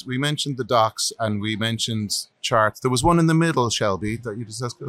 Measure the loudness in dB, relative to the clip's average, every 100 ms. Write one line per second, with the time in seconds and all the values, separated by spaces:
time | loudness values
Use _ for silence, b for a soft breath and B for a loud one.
0 | -6 -4 -2 -2 -4 -6 0 4 4 0
1 | -6 -4 -4 -2 -2 -2 -2 -2 -4 -4
2 | -4 -6 -8 _ 0 4 4 2 -2 2
3 | 4 4 6 4 4 2 0 0 0 0
4 | -4 -6 -8 -10 -10 -8 -10 -8